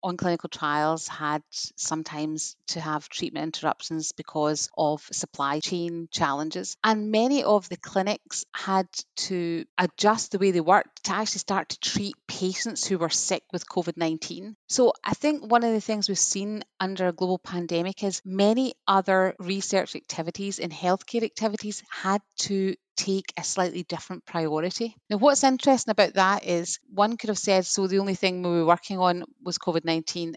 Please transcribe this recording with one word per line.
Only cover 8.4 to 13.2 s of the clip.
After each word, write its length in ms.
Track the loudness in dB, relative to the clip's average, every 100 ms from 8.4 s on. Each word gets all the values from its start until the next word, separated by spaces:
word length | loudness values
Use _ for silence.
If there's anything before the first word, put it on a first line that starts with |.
| -10
had 340 | -8 0 0 0 -4 -12 -8 -4
to 360 | -2 -2 -4 -6 -6
adjust 540 | -6 0 2 2 0
the 80 | 0
way 120 | 2
they 80 | 2
worked 460 | 4 4 4 -8 -4
to 80 |
actually 260 | -2 -2 -4
start 300 | -2 -2 -4
to 100 | -6
treat 360 | -4 -4 -4 -8 -12
patients 580 | -4 -4 -4 -6 -6 -4
who 120 | -2
were 120 | 0
sick 340 | -2